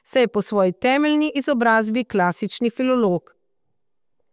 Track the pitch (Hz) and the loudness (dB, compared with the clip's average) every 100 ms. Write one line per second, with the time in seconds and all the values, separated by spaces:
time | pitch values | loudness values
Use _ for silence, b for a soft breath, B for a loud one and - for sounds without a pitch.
0 | - 262 240 208 196 208 185 180 247 269 | -4 0 0 0 -2 0 0 0 0 0
1 | 302 302 302 285 269 269 233 220 214 220 | 2 2 0 -2 -2 0 2 2 0 -2
2 | 240 202 180 170 202 - 240 - 254 254 | -2 0 0 -2 -6 -4 -4 -2 -2 2
3 | 214 175 - _ _ _ _ _ _ _ | 0 -2 -6 _ _ _ _ _ _ _
4 | _ _ _ | _ _ _